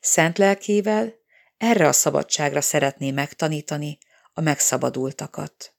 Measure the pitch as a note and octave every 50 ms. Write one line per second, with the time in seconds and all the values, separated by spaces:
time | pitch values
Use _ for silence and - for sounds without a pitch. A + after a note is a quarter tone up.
0 | - - - - D#3+ E3 E3+ - G3 G3 G3 G3 - - G#3 G#3 G3 G#3+ G#3+ G#3+
1 | A3 A3+ A3+ _ _ _ _ _ _ _ _ _ - A#3 A#3 G#3+ E3 D3+ D3+ -
2 | - D#3 C#3+ C#3+ C#3+ - - - D3+ C#3+ C#3 D3 C#3 - - D3+ C#3+ C#3 C#3 -
3 | C#3+ C3+ C3+ C#3 C#3+ D3 - _ - D#3 D#3 D3 D3 - E3 D3 D3 D3 C#3+ _
4 | _ _ _ _ _ _ _ - E3 D#3 D3 - - - - B2+ C#3 C3+ B2+ C3
5 | C3 C3+ - - G#2 G2 - - - D3+ _ _ - - _